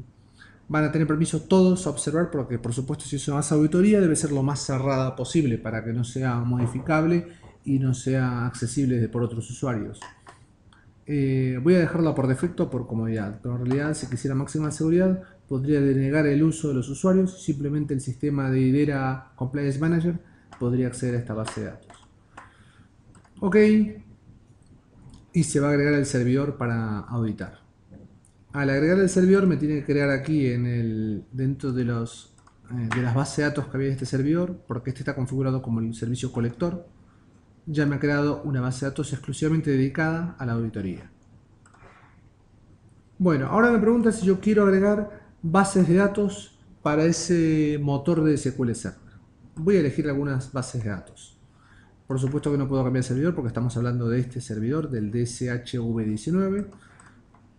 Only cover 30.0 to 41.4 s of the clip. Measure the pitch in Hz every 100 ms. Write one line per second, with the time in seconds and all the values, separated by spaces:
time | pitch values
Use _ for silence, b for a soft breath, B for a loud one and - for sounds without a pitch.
30 | 143 135 135 156 131 120 120 120 113 110
31 | 110 104 - 127 131 135 139 127 120 117
32 | 117 - - _ _ _ - 123 113 117
33 | 123 120 139 - 147 143 127 131 135 131
34 | 127 135 139 165 180 180 - 120 131 127
35 | - 139 127 131 135 131 117 113 113 113
36 | 120 120 127 127 117 - 175 180 - -
37 | b b b b b _ - 147 143 139
38 | 147 143 147 139 151 131 127 127 139 135
39 | 143 135 - 131 156 160 151 135 135 139
40 | 160 165 170 - 127 117 113 104 95 85
41 | - - _ -